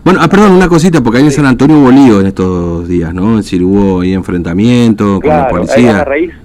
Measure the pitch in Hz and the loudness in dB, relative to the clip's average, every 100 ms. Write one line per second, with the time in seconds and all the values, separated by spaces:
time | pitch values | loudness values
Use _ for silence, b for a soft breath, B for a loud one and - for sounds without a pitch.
0 | 160 175 160 196 208 185 175 170 180 160 | -2 0 0 2 4 2 2 0 0 0
1 | 117 117 147 139 139 123 143 151 127 135 | 0 2 2 2 0 2 2 4 4 4
2 | 131 98 98 95 92 90 87 85 87 87 | 4 2 0 -2 -4 -4 -4 -6 -4 -4
3 | 82 90 104 110 98 90 90 101 98 92 | -4 -4 -2 -2 -2 -4 0 0 0 -2
4 | 92 95 87 87 85 90 117 123 117 104 | -2 -4 -4 -6 -4 -2 0 2 0 0
5 | 104 98 143 151 131 - 87 131 120 98 | -2 -2 0 -2 -2 -4 -2 0 0 0
6 | - 147 175 - | -2 -4 -6 -8